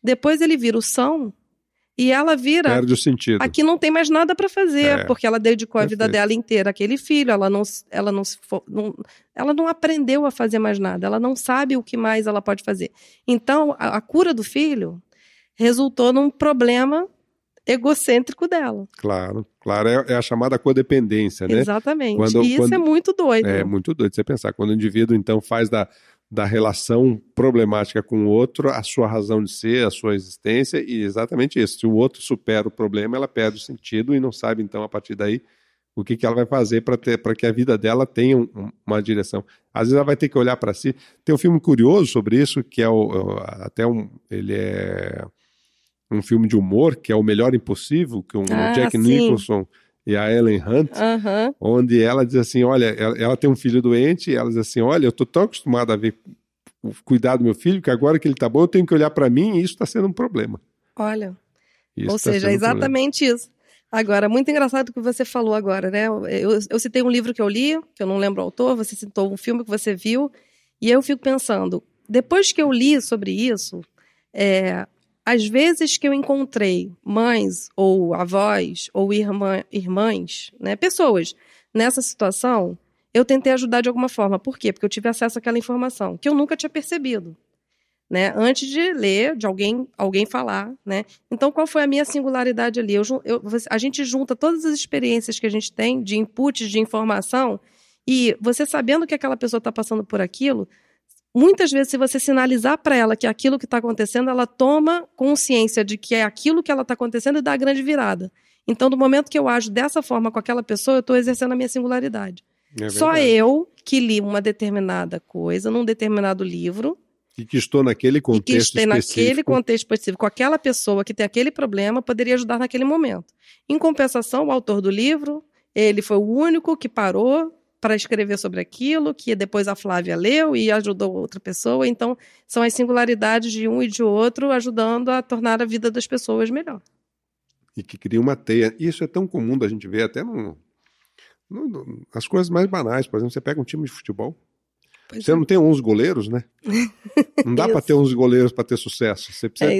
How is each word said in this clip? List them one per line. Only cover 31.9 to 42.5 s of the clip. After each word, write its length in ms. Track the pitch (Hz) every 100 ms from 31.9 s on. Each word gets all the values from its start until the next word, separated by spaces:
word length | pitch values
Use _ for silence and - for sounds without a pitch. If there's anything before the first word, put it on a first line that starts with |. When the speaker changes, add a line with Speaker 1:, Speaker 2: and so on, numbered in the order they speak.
Speaker 2:
outro 280 | 110 127 -
supera 460 | - 127 - 107 104
o 40 |
problema, 460 | - 107 104 107 127
ela 100 | 139
perde 300 | - 110 107
o 40 |
sentido 520 | - 123 - 110 120
e 60 | 143
não 120 | 131
sabe, 300 | - 113 110
então, 220 | 104 104
a 60 | 107
partir 260 | 107 - 104
daí, 260 | 101 117 - _ _ _ _ -
o 80 |
que 120 | 101 113
que 100 | 113
ela 100 | 117
vai 100 | 117
fazer 360 | 135 107 113
pra 140 | 113 120
ter, 220 | - 117
pra 160 | 110
que 140 | 113 117
a 40 |
vida 260 | 113 127 110
dela 280 | 110 120 131
tenha 320 | - 127 131
um, 100 | 117 104
um, 140 | 104 - -
uma 160 | 107
direção. 420 | 104 104 - 104 - _ _
Às 80 | 110 113
vezes 80 | 139
ela 80 | 143
vai 100 | 143
ter 140 | 147
que 80 | 139
olhar 180 | 123 123
pra 180 | 110
si. 220 | 101 135 127 - _ -
Tem 80 |
um 40 | 151
filme 220 | 175 165
curioso 460 | - 131 127 196 143
sobre 280 | 120 104 117
isso, 240 | 143